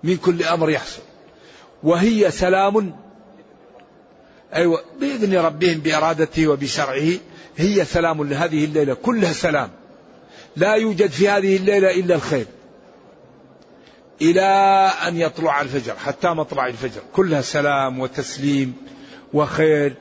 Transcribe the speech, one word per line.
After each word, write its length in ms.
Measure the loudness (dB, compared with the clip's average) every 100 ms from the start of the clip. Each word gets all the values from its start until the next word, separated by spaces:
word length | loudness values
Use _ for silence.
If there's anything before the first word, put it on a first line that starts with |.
| -2
من 120 | 0
كل 260 | 0 0
أمر 260 | 0 0 0
يحصل، 320 | -2 -4 -16 -20 -20 -20 -20 -20 -20 -20 -4
وهي 480 | 0 2 2 4 2
سلام، 640 | 2 0 2 2 0 -2 -10 -20 -20 -20 -20 -20 -20 -20 -20 -20 _ _ _ -20 -20 _
أيوة، 300 | -2 0 0 -4 -8
بإذن 380 | -6 -2 0 2
ربهم 420 | 0 0 0 0
بإرادته 680 | -2 0 0 0 -2 0 0
وبشرعه، 640 | 0 -2 -4 -4 -2 -2 -2 -6 -20 -20 -2
هي 280 | 0 2 0
سلام 380 | 0 0 -2
لهذه 420 | -4 -2 -2 0 0
الليلة 280 | 0 0
كلها 400 | -2 -2 0 0
سلام، 360 | 0 -2 -2 -4 -10 -20 -20 -20 -20 -20 -20 -18 -2
لا 200 | 2 2
يوجد 340 | 0 0 0
في 200 | 2 2
هذه 280 | 2 2 2
الليلة 420 | 2 4 4 2
إلا 160 | 2 0
الخير 300 | 0 -4 -4 -14 -20 -20 -20 -20 -20 -20 -20 -20 -20 -20 -20 -20 -20 -20 -20 -2
إلى 200 | 2 2 4 4 4 4 4 0 -4
أن 100 | -2
يطلع 440 | -4 -2 -2 0
الفجر، 340 | -2 -4 -6 -8
حتى 320 | -8 -4 -2
مطلع 400 | -2 -4 -4 -4
الفجر 340 | -4 -10 -10 -6
كلها 280 | 0 2 0
سلام 580 | -2 -2 0 0 -2 -4
وتسليم 720 | -6 -6 -10 -4 -2 0 -2 -6 -18 -20 -20 -20 -6
وخير. 600 | -2 -2 2 2 4 0 -4